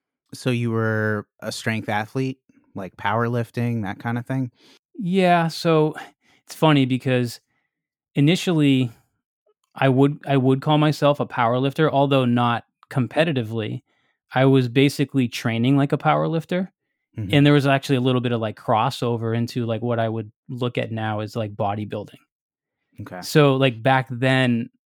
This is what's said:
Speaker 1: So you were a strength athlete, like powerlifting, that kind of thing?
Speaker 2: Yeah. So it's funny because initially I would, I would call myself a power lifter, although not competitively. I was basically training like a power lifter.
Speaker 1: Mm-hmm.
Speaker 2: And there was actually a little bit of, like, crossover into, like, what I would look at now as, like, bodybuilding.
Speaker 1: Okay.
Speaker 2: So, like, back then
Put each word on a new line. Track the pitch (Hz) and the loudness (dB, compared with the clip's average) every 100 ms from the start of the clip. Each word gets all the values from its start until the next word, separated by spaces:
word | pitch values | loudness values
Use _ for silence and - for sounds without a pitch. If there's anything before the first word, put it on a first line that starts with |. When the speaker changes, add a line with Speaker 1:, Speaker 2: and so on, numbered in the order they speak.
| _ _ _ | _ _ _
Speaker 1:
So | - 131 | -8 -4
you | 120 120 | -2 -2
were | 113 110 110 107 107 - _ | 0 0 0 0 -2 -6 _
a | - | -12
strength | - 120 110 104 | -8 -4 -4 -2
athlete, | 104 107 135 131 131 _ _ _ | -4 -4 -4 -6 -8 _ _ _
like | 101 92 - | -14 -14 -8
powerlifting, | 101 110 117 120 117 - 120 117 | -2 0 0 -2 -4 -4 -4 -4
that | 98 104 | -6 -8
kind | 120 117 | -6 -6
of | 120 | -6
thing? | 135 127 - _ _ _ 339 | -6 -6 -10 _ _ _ -10
Speaker 2:
Yeah. | 180 190 180 175 165 | -2 2 4 4 2
So | - 170 160 156 - - _ _ _ | -2 2 2 2 -2 -14 _ _ _
it's | _ - | _ 0
funny | 160 147 127 | 4 4 2
because | 127 131 127 120 - _ _ _ _ _ _ _ | 0 0 0 0 -6 _ _ _ _ _ _ _
initially | - 143 185 - 160 143 131 123 - _ _ _ _ _ _ _ | 2 4 4 2 2 4 4 0 -4 _ _ _ _ _ _ _
I | - 135 | 0 2
would, | 127 143 151 147 | 4 2 0 -2
I | 139 | 0
would | 127 135 | 2 0
call | 151 151 | 2 2
myself | 151 143 143 143 | 2 2 0 0
a | 120 | -4
power | - 117 123 | -2 0 0
lifter, | 135 - 151 | -2 0 0
although | 139 143 135 | 2 2 2
not | 123 120 120 113 - _ _ | 2 2 0 -2 -6 _ _
competitively. | - 120 147 165 131 110 113 107 123 - _ _ _ _ | -4 -2 0 0 -2 -4 -6 -6 -8 -12 _ _ _ _
I | 127 135 | 2 4
was | 135 123 | 4 4
basically | 120 139 - 139 139 120 | 2 2 2 -2 0 -2
training | - 123 113 123 139 | -2 -4 0 2 2
like | 143 | 2
a | 147 | 0
power | 156 151 156 | 0 0 0
lifter. | 160 - 180 190 _ _ _ _ - | -4 -4 -4 -4 _ _ _ _ -10
Speaker 1:
Mm-hmm. | 95 | 0
Speaker 2:
And | 143 | 4
there | 143 | 6
was | 147 135 | 4 4
actually | 135 - 131 | 0 0 0
a | |
little | 127 127 | 2 0
bit | 120 | 0
of, | 120 | -2
like, | 110 101 | -4 -6
crossover | - 110 123 - 123 120 113 113 | 0 0 0 -2 -4 -2 -2 -2
into, | 120 127 117 | -2 -4 -4
like, | 110 | -4
what | 120 117 | -2 -2
I | 113 | -2
would | 113 107 _ - | -4 -10 _ -14
look | 123 123 123 | -6 -4 -4
at | 117 | -6
now | 110 110 107 | -6 -4 -4
as, | 107 120 | -6 -8
like, | 107 | -8
bodybuilding. | 104 101 107 104 104 95 - _ _ _ _ _ _ _ - | -4 -4 -4 -6 -8 -12 -18 _ _ _ _ _ _ _ -18
Speaker 1:
Okay. | 104 90 | -14 -12
Speaker 2:
So, | 87 156 143 135 | -2 4 4 4
like, | 135 113 | 0 0
back | 123 131 123 | 0 0 -2
then | 120 131 131 127 117 117 _ | -4 0 2 2 0 -4 _